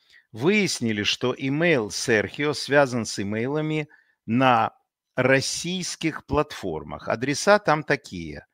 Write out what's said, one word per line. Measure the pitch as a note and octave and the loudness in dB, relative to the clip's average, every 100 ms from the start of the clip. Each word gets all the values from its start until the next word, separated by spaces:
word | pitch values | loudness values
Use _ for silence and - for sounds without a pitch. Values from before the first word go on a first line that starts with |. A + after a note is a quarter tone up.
| _ _ _ | _ _ _
выяснили, | A2 D3+ G#3+ F#3 - A#2 G#2 | -2 2 2 2 -2 -2 -2
что | G2+ - B2 - | -2 0 -2 -2
имейл | C3+ C#3+ F3 D3 G#2 | -2 0 2 2 0
Серхио | - - A2 G2 - D3 | -4 2 2 2 -2 -4
связан | C#3+ - C#3+ C3+ A#2+ G#2+ | -2 2 4 4 2 -4
с | - | -6
имейлами | G2+ G#2+ B2 D3+ D#3 D#3 D3 _ _ _ - | -4 -4 -4 -4 -2 -4 -6 _ _ _ -2
на | A#2+ C3 A#2+ A2 - _ _ _ - | 2 6 4 2 -4 _ _ _ 0
российских | B2 C3+ - - E3 F#3 E3+ - D#3+ - - | 2 2 0 -6 -6 -6 -6 -6 -6 -6 -4
платформах. | C#3+ D3 - F#2+ D#2 D2 D2 - | -2 -2 -4 -8 -8 -8 -10 -4
Адреса | A2+ C3 C#3 - G#3 | -4 -2 0 2 4
там | F#3 D3+ | 4 0
такие: | D3 C#3+ - F2+ D#2+ D2 - | 0 -4 -4 -12 -10 -12 -18